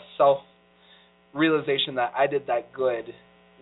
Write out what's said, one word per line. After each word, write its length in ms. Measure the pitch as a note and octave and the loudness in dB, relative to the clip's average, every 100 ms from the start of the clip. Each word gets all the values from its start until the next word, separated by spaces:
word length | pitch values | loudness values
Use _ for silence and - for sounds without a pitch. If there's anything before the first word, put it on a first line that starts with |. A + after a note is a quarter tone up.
| - - | -2 2
self-realization 1800 | C#3 C#3 - _ _ _ _ - _ _ _ C#3 D#3+ D#3 C#3 C#3 D3+ C3 | 4 4 -2 _ _ _ _ -20 _ _ _ -2 2 2 0 -2 -2 -2
that 160 | A#2+ - | -4 0
I 100 | C#3+ | 0
did 200 | C#3+ C3+ | -2 -4
that 260 | A#2+ - | -6 -6
good. 320 | - C3 A#2 A#2 - - _ _ - | -4 -4 -4 -8 -18 -20 _ _ -8